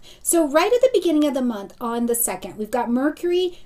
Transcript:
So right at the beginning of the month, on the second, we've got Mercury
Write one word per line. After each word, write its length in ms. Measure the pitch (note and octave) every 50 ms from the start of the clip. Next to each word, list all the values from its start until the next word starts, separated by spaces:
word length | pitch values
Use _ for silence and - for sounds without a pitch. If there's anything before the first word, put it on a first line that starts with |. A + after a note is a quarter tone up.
| - - - - -
So 240 | - - E4+ D#4+ C#4+
right 260 | C4+ D#4 F4+ G#4+ A#4+
at 80 | B4
the 80 | C5 C5
beginning 360 | B4+ F#4+ E4+ F4 D#4 D4+ D4 D4
of 80 | C4
the 80 | C#4 B3+
month, 320 | A#3+ A3+ G3+ G3+ - - -
on 280 | B3 A#3 A#3 A#3+ A#3+ A#3
the 80 | A#3
second, 420 | A#3 - A3+ F#3+ F#3 - F#3+ - G3+
we've 140 | G#3+ G#3
got 180 | - B3 A3+ A3+
Mercury 720 | A#3+ B3 C4+ D4+ D4+ - - F4 F4 F4+ F#4 F4 F4 - -